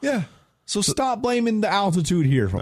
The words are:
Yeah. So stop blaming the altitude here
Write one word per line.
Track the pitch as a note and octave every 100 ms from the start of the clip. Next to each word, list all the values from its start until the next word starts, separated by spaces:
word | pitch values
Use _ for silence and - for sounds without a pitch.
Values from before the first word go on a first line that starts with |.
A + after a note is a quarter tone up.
Yeah. | C4+ B3+ D3+ - _ _ -
So | G3+
stop | G3+ - C4 A3+
blaming | A#3+ B3 A#3 G#3+
the | G#3
altitude | G3 G3 F3 D#3 F3 C3+
here | C3+ G2 F#2